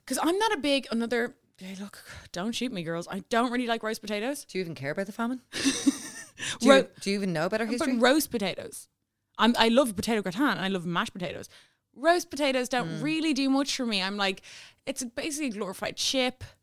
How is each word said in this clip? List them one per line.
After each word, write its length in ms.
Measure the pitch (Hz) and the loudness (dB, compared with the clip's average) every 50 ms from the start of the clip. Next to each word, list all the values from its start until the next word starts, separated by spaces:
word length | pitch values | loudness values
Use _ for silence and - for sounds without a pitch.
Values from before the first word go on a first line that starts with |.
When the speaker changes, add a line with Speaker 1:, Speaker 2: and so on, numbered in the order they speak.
| _ | _
Speaker 1:
'Cause 140 | - 262 - | -6 -2 0
I'm 160 | - 302 359 403 | 2 2 2 2
not 160 | 440 427 427 | 2 2 2
a 40 | 285 | 0
big, 300 | 240 285 277 269 - - | 2 2 2 2 0 0
another, 440 | 233 233 233 226 247 233 240 - - _ _ _ _ - | -2 -2 -2 0 0 0 0 -2 -6 _ _ _ _ -18
hey, 180 | 185 185 190 185 | -14 -12 -12 -10
look, 240 | 202 196 - - - - - - - - | -12 -12 -14 -16 -18 -18 -18 -18 -16 -12
don't 220 | - 175 185 233 233 | -8 -6 -4 -4 -2
shoot 180 | - 233 269 | -2 -2 -4
me, 120 | 254 180 160 | -4 -4 -4
girls. 240 | 165 165 170 170 - | -4 -4 -4 -6 -6
I 140 | - 196 - - | -8 -10 -4 0
don't 220 | 247 226 247 254 | 2 2 2 2
really 160 | 240 247 247 226 | 0 -2 -2 0
like 140 | 226 226 220 | -2 -2 -2
roast 180 | 220 226 - | -4 -4 -6
potatoes. 440 | - 214 214 208 214 262 294 - - | -6 -4 -4 -2 -2 -2 -4 -6 -8
Speaker 2:
Do 120 | - - 185 | -8 -6 -6
you 60 | 180 | -4
even 120 | 165 151 | -4 -6
care 160 | 131 135 139 | -6 -6 -4
about 140 | 151 196 196 | -2 -4 -4
the 60 | 202 208 | -4 -4
famine? 280 | - 233 240 262 254 - | -4 -2 -2 -2 -4 -8
Speaker 1:
<laughs> 60 | _ - - - 277 - - - 285 - - - - - - - - - - - - - - | _ -6 -2 0 0 0 2 2 0 0 0 -2 -14 -14 -14 -16 -16 -14 -10 -8 -8 -4 4
Speaker 2:
Do 60 | - | 8
you, 60 | 269 | 8
Speaker 1:
Ro-, 160 | 269 269 - - - - | 8 8 6 2 -4 -8
Speaker 2:
do 80 | - 196 | -4 -2
you 60 | 202 208 | -2 0
even 160 | 196 190 170 | 0 0 0
know 120 | 151 165 | 0 0
about 160 | 190 214 220 | 0 0 -2
our 60 | 233 214 | -2 0
Speaker 1:
but 60 | 240 | -2
Speaker 2:
history? 240 | 240 320 269 254 226 | 0 0 0 2 4
Speaker 1:
roast 340 | 240 247 277 311 - - | 6 6 6 4 2 0
potatoes. 560 | 240 233 202 180 - - - - - - - - _ _ _ _ _ _ _ _ _ - | -2 -2 -2 -2 -4 -6 -10 -12 -14 -16 -16 -18 _ _ _ _ _ _ _ _ _ 2
I'm, 160 | 214 233 233 226 | 4 4 6 6
I 80 | 226 233 | 4 6
love 280 | 233 262 294 233 190 | 6 6 4 4 2
potato 260 | 185 - 214 233 214 190 | -2 -2 0 0 0 0
gratin 180 | 185 170 214 294 262 | -2 0 2 2 2
and 120 | 196 151 | 2 2
I 100 | 185 190 | 0 -2
love 160 | 196 180 165 175 | -2 -2 -2 -2
mashed 260 | 170 180 220 - - | -2 -2 -2 -2 -4
potatoes. 340 | 190 170 151 - - - - - - - _ _ _ _ _ _ | -8 -8 -8 -8 -8 -12 -14 -18 -20 -20 _ _ _ _ _ _
Roast 340 | 226 262 330 349 359 359 - | 0 4 4 4 4 2 -4
potatoes 360 | - 269 294 269 254 262 247 233 | -4 -2 0 2 2 0 0 0
don't 200 | 262 247 233 247 240 208 | 0 -2 -2 -2 -4 -4
Speaker 2:
Mm. 40 | 240 | -2
Speaker 1:
really 300 | 302 320 320 311 320 277 | -2 0 0 0 0 2
do 140 | 269 277 269 | 2 2 4
much 260 | 269 269 285 - - | 4 4 2 0 -2
for 100 | - 254 | -2 -2
me. 160 | 233 214 190 | 0 0 0
I'm 160 | 185 190 202 202 | 0 0 0 0
like, 240 | 196 190 196 - - - - - - - - _ - 277 | 0 0 0 -2 -8 -18 -20 -20 -20 -20 -20 _ -8 -8
it's 160 | 277 - 262 | -6 -6 -8
basically 440 | 233 - - - 320 277 294 302 254 | -8 -6 -6 -6 -4 -4 -4 -4 -4
a 20 | |
glorified 460 | 196 208 208 175 190 - - - - - | -4 -4 -6 -6 -6 -6 -6 -6 -4 -4
chip. 460 | - - - 262 254 247 247 - - - - _ | -2 -2 0 0 0 0 -2 -6 -10 -18 -18 _